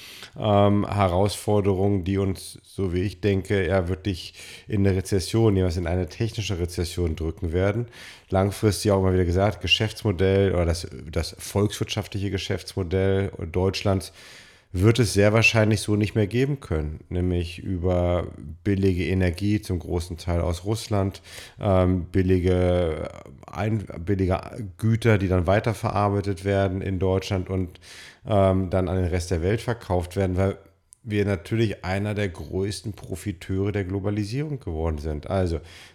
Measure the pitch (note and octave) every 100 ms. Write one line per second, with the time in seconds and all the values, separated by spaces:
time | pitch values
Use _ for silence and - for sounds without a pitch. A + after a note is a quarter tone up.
0 | - - - - G#2+ G2+ G2+ G2+ - G2
1 | F#2+ F2+ G2+ - - G#2 G2 F#2 G2+ G2+
2 | F2 G2 G2 F2+ - - - - F#2+ F2
3 | G2+ E2+ G#2 F#2+ - G2+ E2+ F#2+ F2 F2+
4 | G2+ F2 - - - - - G#2 G2 F#2+
5 | - G2 - A2 A2+ F#2+ F#2 F2+ E2 F2+
6 | F2 - A2+ - F#2+ F2 F2 - E2+ -
7 | F2 D#2 D#2+ - E2+ F2 G2 A2 A#2+ -
8 | - - - F#2+ G2 F#2+ G#2+ - G#2+ G2
9 | F#2+ F#2 F2 F2+ G#2 G#2 F2+ - A2 -
10 | A2 F2+ F#2+ G2 G2 F2 E2+ E2 - B1
11 | D2 E2+ - - - G2+ G#2 - - G#2+
12 | F#2 G2+ G2 F#2 - F#2+ - - F2 F#2+
13 | F#2+ F#2+ G2 - F2 F2+ F#2+ F#2 G#2 F#2+
14 | - - - - - - _ F2+ G#2+ A#2
15 | A2 G2+ G#2 A2+ G#2+ A2+ G#2+ G#2+ - G#2
16 | G#2 A2+ G2 A#2 C3+ - - D#2 D2+ D2+
17 | - F2+ F2+ F2 E2+ F2 - F#2 F2+ F2+
18 | F2 F2 - - C#2+ E2 G#2 F#2+ G2 F2+
19 | D#2+ F#2+ F2+ E2 G#2 G#2 - F2 E2 F2
20 | E2+ E2+ - E2+ E2 E2+ G2 A2 - G#2
21 | G2 - - - - - G2+ F#2 F2+ F2+
22 | E2 F#2+ F#2 F#2 F2+ F#2 F2+ F2+ E2 D#2
23 | - - - C2+ - D#2 G#2+ A2 - -
24 | E2+ G2 F2+ F2+ - - G2+ - A2 A2+
25 | A#2 G#2 F#2+ F2+ E2+ G#2 A#2 G2+ - G2+
26 | G2+ G2+ G2 F#2 G2 G2 G2 F#2+ F#2+ F#2
27 | F#2+ F#2+ - F#2+ F2+ F#2 F2 - - -
28 | - - - G2+ F#2+ F#2+ F#2 F#2+ F2+ F#2
29 | F2+ F2+ E2+ E2+ F2+ A2 B2+ A2 - F2+
30 | E2+ G2 F#2+ F2+ G2 - - _ _ _
31 | A#2 G#2 G2+ F#2+ - A2+ A2+ - F2+ G2
32 | G#2 G2+ G2+ F2 D2+ F#2 G2 - A2 -
33 | - F2+ G#2+ F#2 - F#2+ G2+ G2+ F2+ G2
34 | G2 G#2 G2+ C3 D3+ C#3 - D#2+ E2 D2+
35 | D#2 D2+ - F#2+ F2+ D#2 - - -